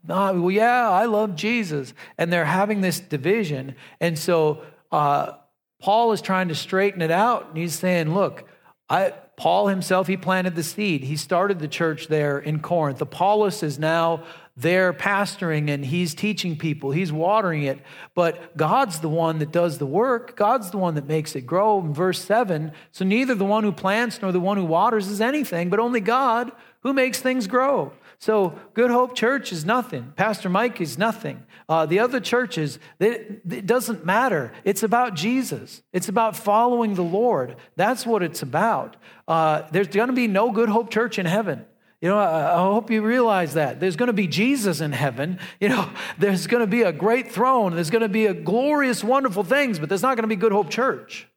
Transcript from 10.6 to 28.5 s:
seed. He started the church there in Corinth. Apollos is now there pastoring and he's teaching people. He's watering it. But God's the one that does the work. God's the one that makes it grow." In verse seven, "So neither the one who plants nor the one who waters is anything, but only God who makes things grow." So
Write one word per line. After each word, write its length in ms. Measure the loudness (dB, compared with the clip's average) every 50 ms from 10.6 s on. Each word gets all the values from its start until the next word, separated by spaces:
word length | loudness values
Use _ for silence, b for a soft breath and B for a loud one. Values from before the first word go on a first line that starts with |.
seed. 420 | -6 -6 -4 -2 -2 0 0 -2 -2
He 120 | -4 -6
started 420 | -6 -2 0 2 2 2 2 0
the 100 | -2 -4
church 420 | -8 -2 -2 0 0 0 -4 -4 -2
there 280 | 0 2 2 0 0
in 220 | -2 -2 -4 -4 -4
Corinth. 420 | -2 0 0 2 2 0 -2 -4
Apollos 640 | -8 -8 -2 0 2 2 4 4 2 0 0 -2 -4
is 160 | -4 -4 -2
now 420 | 0 0 2 2 2 2 0 -2 -6 B B B B B B
there 380 | -4 -2 2 2 4 2 2 0
pastoring 760 | -2 -2 0 0 0 -2 -2 -4 -6 -4 -2 -2 -2 0 -2
and 140 | -2 -4 -4
he's 300 | -4 -2 -2 -2 -2 -2
teaching 420 | -2 -2 -2 -2 -2 -4 -4 -4
people. 340 | -4 -4 -4 -4 -4 -4 -2
He's 200 | -2 -2 -2 -2
watering 520 | -2 0 0 2 2 2 2 0 -2 -2 -2
it. 160 | -2 -4 -6 B B B B B B B
But 420 | 0 0 0 0 -4 -14 -16 -4
God's 440 | -2 0 2 4 2 2 0 -2 -6
the 100 | -4 -2
one 300 | 0 0 0 0 0 -2
that 120 | -4 -2
does 280 | 0 0 0 0 -2 -4
the 60 | -6
work. 480 | -2 0 0 2 2 0 -2 -4 -12 -2
God's 340 | 0 2 2 2 0 -2 -4
the 80 | -4
one 160 | -2 -2 0 -2
that 140 | -2 -4
makes 280 | -2 -2 -2 -2 -4 -8
it 120 | -10 -6
grow." 320 | -2 0 2 2 2 2 2
In 140 | 0 -2 -2
verse 260 | 0 0 0 -2 -4
seven, 520 | -2 0 2 2 2 0 -2 -4 -4 -8 -10 B B B
"So 120 | B -2 0
neither 300 | 2 2 2 2 0 0
the 120 | 0 2
one 180 | 2 2 2 2
who 80 | 0
plants 500 | -2 -2 -2 0 0 0 0 -2 -4 -4
nor 100 | -4 -2
the 80 | 0 0
one 180 | 0 0 0
who 80 | 0 0
waters 420 | 0 2 2 2 2 2 0 -2
is 140 | -2 -2 -2
anything, 480 | 0 0 0 -2 -2 -2 -4 -4 -2 0
but 100 | 0 0
only 220 | 0 0 0 0
God 500 | 0 2 2 2 2 2 0 0 -2 -6 -12 B B B B B
who 120 | -4 -2 2
makes 260 | 2 2 2 0 -2
things 280 | -2 -2 0 0 -2
grow." 460 | 0 0 2 2 2 2 0 -2 -4 -8 B B B B B
So 320 | -2 0 2 2 2 0